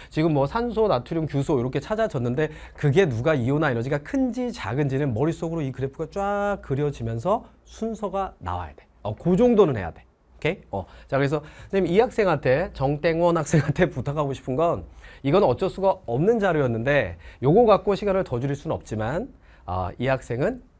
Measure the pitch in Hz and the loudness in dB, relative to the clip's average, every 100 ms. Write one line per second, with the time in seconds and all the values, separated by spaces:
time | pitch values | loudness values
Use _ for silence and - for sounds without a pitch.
0 | - 156 165 143 143 233 240 214 214 127 | -8 0 2 2 2 0 -2 0 2 0
1 | - 170 151 139 139 139 127 139 - 214 | 0 -4 -2 -2 0 0 0 -4 -4 -4
2 | 220 135 120 127 151 - - - 147 147 | -2 -2 -2 -2 -4 -6 -18 -2 2 4
3 | 185 113 139 151 117 147 156 117 123 147 | 4 2 0 2 2 2 2 0 -2 -4
4 | - 269 254 247 247 - 98 127 143 131 | -2 -2 -2 -2 -6 -6 -4 -2 0 0
5 | 147 110 156 160 165 165 135 127 135 - | -2 0 0 -2 -4 -4 -4 -4 -6 -6
6 | 156 196 196 202 202 196 - 135 147 147 | -8 -4 -2 -2 -2 -4 -4 -2 -2 -4
7 | 113 113 170 226 - _ _ - 226 214 | -6 -4 -2 -2 -4 _ _ -8 -8 -6
8 | 196 190 190 - 87 90 80 - _ _ | -6 -4 -6 -8 -8 -6 -8 -14 _ _
9 | 104 107 170 185 247 214 170 113 85 - | -8 -4 0 4 6 6 4 2 -4 -10
10 | _ _ _ - 151 190 - 98 90 - | _ _ _ -6 -6 -6 -8 -8 -8 -16
11 | - 139 139 151 151 - - 196 180 190 | -4 0 0 -2 -6 -18 -4 0 4 4
12 | 240 - 190 151 131 135 196 - 139 147 | 2 2 0 2 2 2 0 -2 -2 0
13 | 170 160 175 170 147 160 - 143 175 131 | 0 2 2 2 2 2 2 0 0 -2
14 | 143 151 139 123 - 131 170 117 85 - | -6 -4 -4 -6 -4 -2 0 -2 -8 -18
15 | - - 139 180 180 123 190 190 190 - | -20 -6 2 4 4 2 -2 0 0 0
16 | - 120 185 233 196 156 131 113 120 147 | -2 0 2 2 2 2 0 0 2 2
17 | 95 85 - - 127 196 226 185 196 196 | 0 -6 -18 -2 4 6 6 4 2 -2
18 | 208 190 - 120 139 139 160 98 - 107 | 0 -2 -2 -4 -4 -4 -6 -6 -6 -6
19 | 110 151 269 - - - - 90 90 - | -4 -4 -8 -14 -20 -18 -8 -6 -6 -4
20 | - 131 - 120 180 254 - | -2 -2 -2 -2 -2 -4 -14